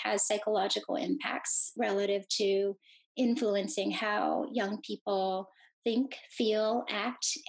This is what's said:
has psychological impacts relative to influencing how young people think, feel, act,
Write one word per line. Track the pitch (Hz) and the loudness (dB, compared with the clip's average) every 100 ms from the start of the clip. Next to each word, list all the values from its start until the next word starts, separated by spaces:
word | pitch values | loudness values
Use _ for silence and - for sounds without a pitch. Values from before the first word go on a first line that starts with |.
has | 214 208 - | 0 0 0
psychological | 208 214 214 190 220 - - | 0 0 0 0 -2 -2 -2
impacts | 180 - - - - - - - | -2 -2 -2 -4 -2 -2 -2 -2
relative | 220 196 202 202 196 - | 0 2 2 0 0 0
to | 202 196 202 196 _ - _ - | 2 4 2 -2 _ -20 _ 0
influencing | 247 233 220 202 196 - 196 | 2 2 2 2 0 0 -2
how | 196 220 208 - - - | 0 0 0 2 0 0
young | 233 196 208 | -2 -2 -2
people | - 208 - 196 190 190 196 - - _ | -6 -8 -2 0 0 -2 -4 -14 -20 _
think, | 240 233 269 - - - | 0 2 0 -2 -8 0
feel, | 226 214 220 233 - | 2 2 2 0 -2
act, | 208 220 247 - - | -4 -4 -4 -4 -4